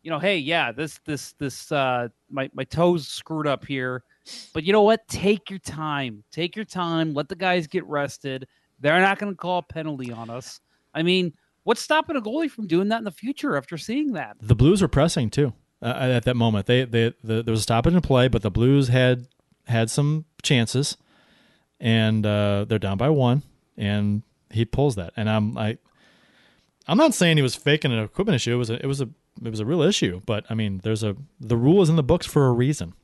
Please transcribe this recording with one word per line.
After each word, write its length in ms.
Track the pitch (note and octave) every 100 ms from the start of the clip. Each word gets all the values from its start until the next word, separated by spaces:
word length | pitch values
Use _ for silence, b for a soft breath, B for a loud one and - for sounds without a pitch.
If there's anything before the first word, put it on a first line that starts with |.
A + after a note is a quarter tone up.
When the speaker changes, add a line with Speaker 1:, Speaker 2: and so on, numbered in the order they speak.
Speaker 1:
you 80 | D#3+
know, 80 | D#3
"Hey, 200 | F#3 F#3
yeah, 340 | C#3 E3+ B2+
this, 260 | A2+ D#3 -
this, 300 | - C#3+ -
this, 360 | _ C#3+ - -
uh, 380 | D3 C3 B2 A#2+ _ _
my, 220 | C#3 C3+
my 120 | -
toe's 420 | C3 D#3+ F3 F3 C3
screwed 400 | - - D#3+ D3+
up 180 | C3
here, 380 | - C3+ B2+ B2+ _ B B B B
but 120 | D#3+
you 80 | D#3+
know 100 | G#3
what? 240 | G#3 A3 _
Take 440 | - F#3 G#3+ -
your 100 | F#3+
time. 640 | - D3+ D#3 C#3+ C3 G#2 _
Take 240 | - F3 G#3+
your 80 |
time. 500 | G#3+ F3+ E3+ E3 D#3+
Let 140 | C#3+ D3
the 80 | F3
guys 320 | F#3 F3+ D#3
get 160 | F3+ -
rested. 640 | D3 C#3+ - C#3 C3 C3 _ _ _
They're 200 | C#3+ E3+
not 180 | F#3+ G3
gonna 160 | G#3 F3+
call 220 | F3 F3+
a 40 |
penalty 480 | - D#3+ D#3+ C#3 B2
on 200 | A2+ A2+
us." 300 | A#2+ - - _ _ _
I 120 | D3+
mean, 280 | E3+ F#3 F3 - _ _
what's 180 | - A#3
stopping 360 | - D#4 D#4 D4
a 40 |
goalie 300 | G#3+ C#4 D#4+
from 160 | - G3+
doing 220 | E3 G3+
that 100 | A3+
in 60 |
the 80 | G#3+
future 440 | - A#3 C#4 D4 C#3+
after 220 | C3 D#3+
seeing 360 | - B3+ D4+
that? 220 | F#3+ A2+ G#2
Speaker 2:
The 160 | G#2+ A#2
Blues 260 | C3+ G3+
were 60 | E3
pressing 420 | - E3 - A2
too, 220 | - C#3+ - _ _
uh, 60 | A#2
at 380 | B2+ C3 B2
that 100 | B2+
moment. 320 | B2 A#2 G#2 F#2+
They, 180 | B2
they, 300 | B2+ A#2 A2+ -
the, 200 | A2 A2+
there 80 | A#2
was 80 | A2
a 20 |
stoppage 320 | - A2+ A#2
in 60 | F3+
play, 260 | - C3 B2+
but 160 | A#2
the 80 | A2
Blues 380 | G2 B2 C#3 B2+
had, 400 | B2+ B2+ B2 B2 _ _ _ -
had 200 | A2+ A2+
some 340 | - D3 D#3 - -
chances, 540 | - B2+ A2+ B2 D3+ - b b b b b b b _
and, 480 | A2+ A2+ A2 A2 G#2
uh, 380 | G#2 G#2 G2+ G#2+
they're 120 | G#2+
down 180 | F#2+ G2
by 100 | B2+
one, 320 | D3+ B2 C3+ - _ _ -
and 460 | G2+ G#2 G#2 G#2 - _ _
he 140 | G#2+
pulls 320 | A#2 - C#3+ G2+
that. 160 | E2+ -
And 140 | G#2+
I'm, 260 | G#2+ G#2 A#2
I, 220 | G#2+ - _ b b b b b b b b _ -
I'm 100 | F#3+
not 160 | D#4
saying 220 | - F3 D#3
he 60 |
was 120 | C3
faking 380 | - - D3+ D3
an 80 | A2+
equipment 340 | G#2+ - G#3
issue. 180 | C3+ -
It 60 | B2
was 120 | A2+
a, 120 | A#2+
it 40 | C3+
was 140 | C#3
a, 80 | A#2+ - _ -
it 60 | A#2
was 100 | A2
a 40 | G#2+
real 160 | F3
issue. 400 | D#3+ G3+ A2 F2+ -
But 180 | G#2+ -
I 40 |
mean, 260 | A2 G#2 F#2+
there's 220 | A2 A2
a, 120 | G#2+ G2 C#3+ _
the 180 | A2+ A#2
rule 260 | B2+ G3
is 60 | E3
in 60 |
the 80 | E3
books 240 | B2+ F3 -
for 220 | D3+ C3+
a 40 |
reason 420 | A#2+ B2+ D3+ E2+ -